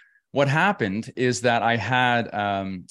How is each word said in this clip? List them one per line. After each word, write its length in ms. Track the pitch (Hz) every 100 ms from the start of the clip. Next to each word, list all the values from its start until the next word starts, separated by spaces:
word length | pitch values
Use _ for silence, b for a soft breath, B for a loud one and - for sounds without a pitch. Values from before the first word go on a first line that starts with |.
| b b _
What 160 | 127 139
happened 680 | 151 190 202 104 101 - -
is 240 | 123 117
that 240 | 120 117
I 100 | 113
had, 580 | 117 101 127 123 120 110
um, 520 | 104 104 98 95 92 -